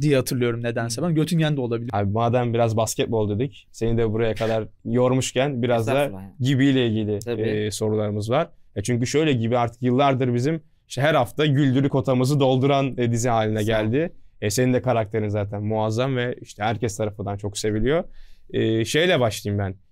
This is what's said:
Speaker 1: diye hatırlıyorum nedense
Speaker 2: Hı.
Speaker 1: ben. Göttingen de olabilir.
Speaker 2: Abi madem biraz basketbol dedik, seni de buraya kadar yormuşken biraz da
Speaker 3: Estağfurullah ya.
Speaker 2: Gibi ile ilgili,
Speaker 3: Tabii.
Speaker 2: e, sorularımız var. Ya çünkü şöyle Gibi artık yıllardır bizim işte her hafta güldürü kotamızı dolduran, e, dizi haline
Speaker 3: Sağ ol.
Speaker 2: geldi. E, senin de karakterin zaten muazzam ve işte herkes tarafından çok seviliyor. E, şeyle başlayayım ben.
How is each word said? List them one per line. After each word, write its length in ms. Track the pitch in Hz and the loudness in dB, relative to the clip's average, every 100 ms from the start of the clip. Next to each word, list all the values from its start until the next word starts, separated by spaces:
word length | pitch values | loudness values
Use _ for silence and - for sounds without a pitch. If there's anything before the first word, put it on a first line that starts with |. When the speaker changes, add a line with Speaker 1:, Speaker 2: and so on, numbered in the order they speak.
Speaker 1:
diye 140 | 147 139 | 2 2
hatırlıyorum 480 | 123 131 120 117 | 2 0 0 0
nedense 380 | 120 120 117 117 | -4 -4 -4 -2
Speaker 2:
Hı. 40 | 175 | 0
Speaker 1:
ben. 100 | 156 | 0
Göttingen 420 | 151 170 156 143 | 2 2 2 0
de 40 | |
olabilir. 280 | 123 117 117 | -2 -2 -2
Speaker 2:
Abi 180 | 104 101 | -2 0
madem 420 | 107 117 123 120 | 2 2 2 2
biraz 240 | 117 117 110 | 2 2 2
basketbol 520 | 110 - 131 110 104 104 | 0 -2 0 0 0 0
dedik, 280 | 139 - _ | -2 -6 _
seni 260 | - 113 117 | -4 0 2
de 140 | 113 | 2
buraya 240 | 110 113 104 | 2 0 0
kadar 320 | 110 110 - - 110 | 0 0 -4 -10 -2
yormuşken 760 | 120 123 131 123 123 139 127 | 2 4 2 0 0 0 0
biraz 260 | 120 117 113 | 0 0 2
da 40 | |
Speaker 3:
Estağfurullah 300 | 135 139 95 | 0 0 -4
ya. 120 | 98 - | -16 -4
Speaker 2:
Gibi 260 | 123 135 139 | 0 4 4
ile 200 | 131 120 | 4 2
ilgili, 320 | 107 104 101 | 0 -2 -4
Speaker 3:
Tabii. 220 | 117 113 | -4 -2
Speaker 2:
e, 300 | 110 107 107 | -2 0 -2
sorularımız 580 | - 110 107 104 104 107 | -2 -2 0 -2 -4 0
var. 200 | 131 165 - - - | -2 -2 -10 -10 -6
Ya 80 | |
çünkü 240 | 117 120 123 | -2 -2 0
şöyle 260 | 143 160 | 2 2
Gibi 240 | 127 113 123 | 0 0 0
artık 240 | 120 - | 0 -2
yıllardır 520 | 123 123 143 127 127 | 0 2 2 2 0
bizim 300 | 120 135 165 - _ _ | 0 -2 -4 -8 _ _
işte 140 | - | -2
her 120 | 143 156 | 2 2
hafta 300 | 120 - 156 | 0 0 2
güldürü 440 | 135 143 131 139 | 4 4 2 2
kotamızı 500 | 135 131 127 127 143 | 0 0 0 2 2
dolduran, 580 | 135 131 139 139 135 120 | 4 4 2 2 0 -2
e, 140 | 120 | -2
dizi 180 | 117 123 | 0 0
haline 300 | 113 110 107 | 0 0 0
Speaker 3:
Sağ 40 | |
ol. 40 | 107 | 0
Speaker 2:
geldi. 460 | 110 107 131 170 - - - | 0 0 0 -2 -8 -20 -6
E, 80 | 107 | -4
senin 240 | 104 127 | 0 2
de 80 | 123 | 2
karakterin 480 | 123 113 104 110 107 | 2 0 0 -2 -2
zaten 340 | 104 101 101 | -2 -4 -4
muazzam 540 | 104 110 110 110 135 127 | -2 -2 0 0 -2 -2
ve 180 | 123 - | -4 -6
işte 220 | - - | -14 -6
herkes 340 | 107 113 117 104 | -4 -2 -4 -2
tarafından 400 | 107 104 104 101 | -6 -4 -8 -6
çok 200 | 104 - | -6 -4
seviliyor. 460 | 107 107 120 160 - - - - - | -2 0 2 0 -2 -16 -18 -20 -6
E, 320 | - 110 110 110 | -2 0 0 0
şeyle 340 | 147 180 165 | 0 2 2
başlayayım 400 | 117 98 104 101 | 0 -2 -4 -4
ben. 120 | 95 95 - | -4 -8 -20